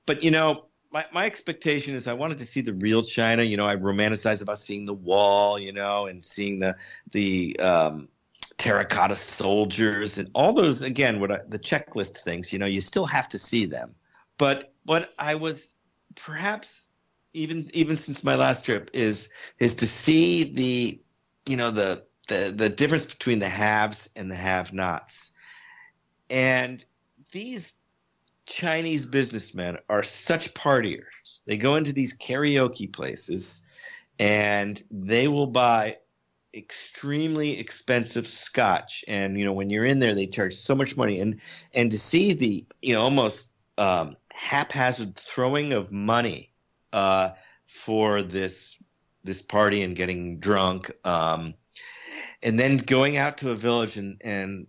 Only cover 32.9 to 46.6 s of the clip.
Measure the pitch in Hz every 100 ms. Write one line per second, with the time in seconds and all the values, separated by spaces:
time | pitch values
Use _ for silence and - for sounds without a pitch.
32.9 | - 67 58 - 87 - - - - -
33.9 | - _ _ 104 104 104 104 101 101 -
34.9 | 104 95 117 135 143 139 120 120 117 107
35.9 | - _ _ _ _ _ 110 98 - -
36.9 | - 139 147 160 156 151 123 - - -
37.9 | 123 117 120 117 - - - 110 90 -
38.9 | - - 101 98 98 101 98 98 104 120
39.9 | 139 123 101 95 104 95 - - 139 135
40.9 | - 113 95 101 110 - - - 123 117
41.9 | 107 - 165 202 156 123 98 - - 131
42.9 | 113 120 139 113 - - _ _ - 98
43.9 | 90 78 - _ - - 139 143 139 127
44.9 | 123 107 92 - - 127 143 147 127 92
45.9 | 101 104 117 117 78 - _